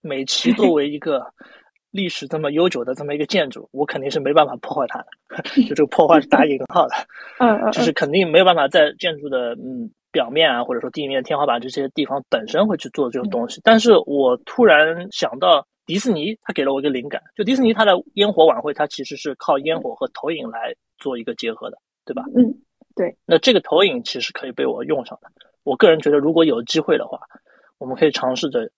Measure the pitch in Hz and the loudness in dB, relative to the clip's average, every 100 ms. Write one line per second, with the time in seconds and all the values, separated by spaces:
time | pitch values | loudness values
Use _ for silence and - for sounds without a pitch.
0 | 160 135 131 - 240 220 196 156 143 147 | -6 -6 -4 -2 0 4 4 4 0 -4
1 | 165 135 - _ - - _ _ _ 202 | -4 -4 -4 _ -20 -20 _ _ _ -6
2 | 180 - 139 160 151 151 180 135 120 131 | -6 -6 -8 -4 -2 2 2 0 -6 -6
3 | 147 147 151 196 143 - - 131 147 139 | -6 -4 -2 0 -2 -6 -14 -4 -4 -4
4 | 139 151 135 156 143 123 - 143 123 - | -4 -4 2 4 2 -2 -8 -6 -6 -8
5 | - - _ - - 277 220 143 147 - | -16 -20 _ -14 -2 0 0 0 0 4
6 | 156 160 - 147 156 139 127 175 135 - | 6 4 4 2 2 0 -2 0 0 -2
7 | - - - - 247 208 - - - 143 | -8 -20 -20 0 2 2 0 0 0 0
8 | 143 175 175 160 185 165 139 180 151 - | 0 0 4 6 6 4 2 4 2 0
9 | 180 151 143 131 120 117 127 127 113 _ | -6 -6 -4 -4 -4 -6 -10 -10 -12 _
10 | _ 156 117 143 160 123 120 123 127 160 | _ -4 -2 2 2 2 -2 -4 -6 -8
11 | 139 135 127 147 143 120 131 143 135 - | -4 -4 -2 -2 0 0 -4 -6 -6 -4
12 | 139 135 - 123 110 151 214 170 131 - | -4 -4 -2 -4 0 0 0 -2 -6 -4
13 | 127 123 196 120 117 - - 220 233 196 | -2 -2 -4 -4 -6 0 4 6 6 4
14 | - 143 131 123 - - 226 151 156 165 | 4 0 2 0 -4 4 6 8 6 0
15 | 190 - - 131 185 151 - _ - 190 | -8 -6 -6 0 2 2 0 _ -6 -4
16 | 254 165 165 220 - 185 139 139 143 127 | -2 -2 -4 -6 -6 -2 -2 0 -2 -4
17 | 143 - _ - 202 262 233 220 214 180 | -6 -10 _ -6 -2 2 2 4 4 2
18 | - - 208 180 160 120 151 143 151 - | -2 -2 0 4 4 4 -4 -4 -4 -4
19 | 135 139 147 131 - 143 147 160 123 113 | -12 -10 -10 -6 -2 0 0 -4 -6 -8
20 | 131 - 147 160 120 113 120 - _ _ | -8 -6 -8 -8 -10 -10 -10 -12 _ _
21 | 143 120 113 113 117 110 117 - _ _ | -8 -8 -8 -8 -8 -8 -14 -14 _ _
22 | - 254 262 254 240 - _ _ _ - | -10 -10 -2 2 2 0 _ _ _ -6
23 | 175 - - 165 262 208 - 175 196 127 | -6 -6 0 2 4 2 2 2 2 0
24 | - 127 113 - 135 120 135 113 135 147 | -8 -8 -8 -8 -10 -4 -4 -4 -4 -4
25 | 117 - - _ _ _ - 131 202 160 | -4 -18 -20 _ _ _ -6 2 4 4
26 | 147 147 147 165 160 120 117 160 156 147 | 2 0 2 0 0 -2 -4 -4 0 -2
27 | - - - - _ _ _ _ 131 131 | -2 -12 -18 -20 _ _ _ _ -12 0
28 | 156 - 127 127 147 127 110 | 0 0 -4 -4 -4 -4 -6